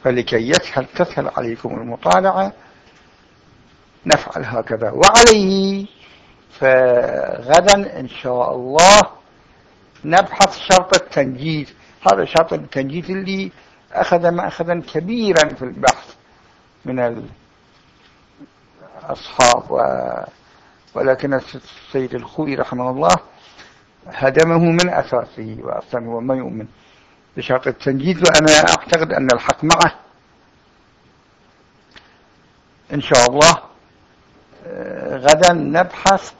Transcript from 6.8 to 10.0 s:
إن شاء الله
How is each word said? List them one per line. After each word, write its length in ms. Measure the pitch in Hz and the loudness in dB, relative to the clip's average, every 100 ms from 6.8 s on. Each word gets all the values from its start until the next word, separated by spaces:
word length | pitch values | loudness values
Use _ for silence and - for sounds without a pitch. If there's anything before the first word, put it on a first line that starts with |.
| 127 123 117 - - - 120 160 185 202 196 - | 4 2 0 -4 -6 -8 4 4 6 2 2 -10
إن 80 | 131 | -14
شاء 480 | - 135 123 123 135 | -12 -6 -2 -2 -4
الله 460 | 127 143 180 208 202 - _ _ _ _ _ _ _ _ | -4 4 8 8 6 -4 _ _ _ _ _ _ _ _